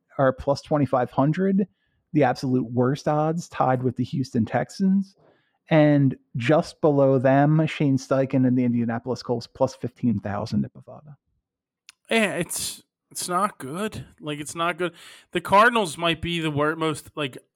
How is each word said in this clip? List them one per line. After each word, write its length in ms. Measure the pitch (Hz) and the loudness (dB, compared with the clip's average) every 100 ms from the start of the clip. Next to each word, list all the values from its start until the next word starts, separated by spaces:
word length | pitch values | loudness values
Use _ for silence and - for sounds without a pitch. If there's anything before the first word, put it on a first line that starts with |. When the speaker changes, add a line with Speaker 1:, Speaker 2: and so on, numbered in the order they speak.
| _ - | _ 0
Speaker 1:
are 140 | 135 | 0
plus 300 | 131 - 135 | 0 -4 -4
twenty-five 480 | - 151 139 127 123 | -2 -2 0 0 -2
hundred, 580 | - 139 165 190 190 - _ _ _ - | 0 0 0 0 0 -2 _ _ _ -4
the 100 | 151 | 2
absolute 400 | 127 127 135 127 117 | 2 0 0 -2 0
worst 340 | 123 123 147 - | 0 0 0 -2
odds, 400 | 151 156 170 - | 0 0 -2 -8
tied 320 | - 135 131 | -2 0 0
with 140 | 127 - | -2 -4
the 80 | |
Houston 420 | 123 143 123 123 107 | -4 -4 -2 -2 0
Texans. 720 | 120 - - 190 196 190 _ _ _ _ _ - | -2 -4 -2 0 0 -2 _ _ _ _ _ 0
And 480 | 160 151 143 135 - _ 127 | 4 4 4 2 0 _ -6
just 440 | 117 156 - - | 2 2 0 0
below 380 | 160 143 135 135 | 2 4 4 4
them, 480 | 131 135 147 156 156 | 4 4 4 2 0
Shane 320 | - 147 135 | 0 0 0
Steichen 480 | - 135 135 131 127 | 0 -2 0 2 2
and 100 | 127 | 2
the 80 | |
Indianapolis 580 | 123 117 117 117 127 117 | 2 0 -2 -4 -6 -8
Colts, 240 | - 120 - | -4 -6 -6
plus 300 | - 131 - | -2 -2 -2
fifteen 420 | 127 - 123 107 | -12 -4 -2 -2
thousand 460 | 104 101 110 - | -4 -8 -4 -4
at 80 | 131 | -4
Bovada. 440 | - 123 120 151 143 _ _ _ _ _ _ - _ - | -10 -20 -20 -20 -20 _ _ _ _ _ _ -20 _ -4
Speaker 2:
Yeah, 240 | 226 196 | 0 0
it's, 480 | 151 165 - - - _ _ _ | -2 -6 -6 -10 -12 _ _ _
it's 160 | - - | -12 -4
not 300 | 180 202 - | -2 -4 -6
good. 460 | 131 165 214 - - - | -10 -8 -8 -8 -16 -14
Like, 200 | 151 147 | -10 -10
it's 160 | 151 170 | -10 -4
not 200 | 170 170 | -4 -2
good. 160 | 175 - - - _ | -6 -8 -20 -20 _
The 100 | 180 | -8
Cardinals 560 | - 196 233 240 185 147 | 2 6 6 4 -2 -2
might 240 | 170 165 | -2 -2
be 200 | 170 170 | -4 -4
the 100 | 160 | -2
wor-, 240 | 143 151 | -2 -2
most, 360 | 165 160 143 - | -2 -4 -4 -10
like, 240 | 156 143 - _ | -8 -8 -10 _